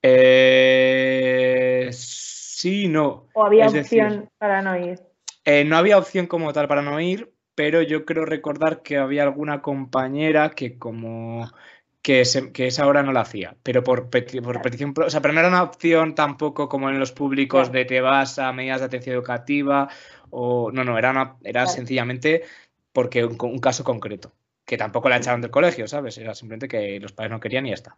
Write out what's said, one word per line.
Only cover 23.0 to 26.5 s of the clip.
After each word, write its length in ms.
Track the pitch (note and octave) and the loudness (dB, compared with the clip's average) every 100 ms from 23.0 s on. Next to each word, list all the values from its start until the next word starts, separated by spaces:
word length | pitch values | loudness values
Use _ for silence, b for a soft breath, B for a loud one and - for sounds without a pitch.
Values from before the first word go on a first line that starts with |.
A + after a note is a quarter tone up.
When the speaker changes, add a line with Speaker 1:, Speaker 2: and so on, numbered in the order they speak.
| B2 A#2+ | 0 0
Speaker 1:
un 140 | A#2 A#2 | -2 -4
co-, 100 | B2 | -8
un 120 | B2+ | 0
caso 260 | C3 B2+ | 0 0
concreto, 480 | B2+ A#2 G#2 G#2 - _ _ _ | -4 -6 -8 -14 -18 _ _ _
que 100 | - | -10
tampoco 320 | A2+ G#2+ A#2 B2+ | -6 -4 -4 0
la 100 | B2 | -2
echaron 220 | A#2+ A#2+ | 0 -4
del 120 | A#2 | -2
colegio, 360 | C#3 E3+ - A2 | 2 2 0 -8
¿sabes? 300 | D3 C3 G#2+ | -8 -10 -12
Era 180 | A2+ | -14
simplemente 320 | G#2 A2+ | -14 -16